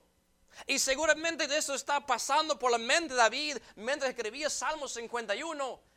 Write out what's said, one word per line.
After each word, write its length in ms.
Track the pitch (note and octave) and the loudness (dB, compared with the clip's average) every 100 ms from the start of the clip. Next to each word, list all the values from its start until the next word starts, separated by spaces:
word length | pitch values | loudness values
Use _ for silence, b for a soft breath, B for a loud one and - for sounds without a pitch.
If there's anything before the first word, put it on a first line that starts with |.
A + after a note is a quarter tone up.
| _ _ _ _ _ B - | _ _ _ _ _ B -4
Y 120 | C4+ | -2
seguramente 680 | - C4+ D#4 D4+ E4 E4 D4 | 0 2 4 4 2 0 0
de 120 | D4+ | 0
eso 160 | C#4+ | 0
está 300 | C4+ - C#4+ C#4 | -4 -2 -2 0
pasando 520 | A#3 - C#4+ D#4 C#4+ | -2 2 2 2 2
por 120 | B3 | 2
la 80 | A#3 | 2
mente 360 | A#3 D#4+ D#4+ | 4 2 2
de 60 | B3+ | 4
David 380 | A3+ B3+ D4+ C4 b | 4 4 -4 -6 b
mientras 360 | - A3 D4 C4+ | -8 -4 -2 -2
escribía 380 | - A3 C4 D4+ | -2 -6 -4 -4
Salmo 380 | - B3+ D#4 C4 | -2 -4 -4 -6
cincuenta 480 | A#3 A3+ A#3+ A3 | -10 -6 -6 -4
y 80 | G#3 | -4
uno. 380 | E4 D4+ C4 G3 _ | -4 -4 -6 -8 _